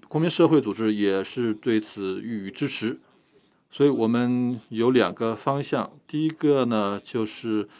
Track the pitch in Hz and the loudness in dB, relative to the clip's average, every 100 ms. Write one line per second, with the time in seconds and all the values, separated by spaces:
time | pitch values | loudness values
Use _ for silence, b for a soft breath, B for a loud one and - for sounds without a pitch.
0 | - 151 170 - 165 156 107 101 110 104 | -6 -2 0 4 6 6 2 -2 0 2
1 | 101 98 95 127 113 107 123 110 107 104 | 2 0 -4 -4 -4 -2 0 -2 -2 -8
2 | 95 95 110 110 98 - 143 - 110 - | -6 -6 -6 -8 -8 -6 -6 -4 -6 -6
3 | b b b b b b _ - 143 120 | b b b b b b _ 2 2 4
4 | 113 120 123 123 123 120 - 110 120 127 | 2 2 0 0 -2 -4 -8 0 4 4
5 | 90 87 113 107 143 139 139 135 - - | 2 0 -4 -2 -2 -4 -2 -4 -4 -12
6 | - 151 156 156 151 139 120 110 101 101 | -8 -2 -2 0 2 2 2 0 0 -4
7 | - 117 107 - 117 107 101 | -6 -4 -4 -6 -4 -2 -4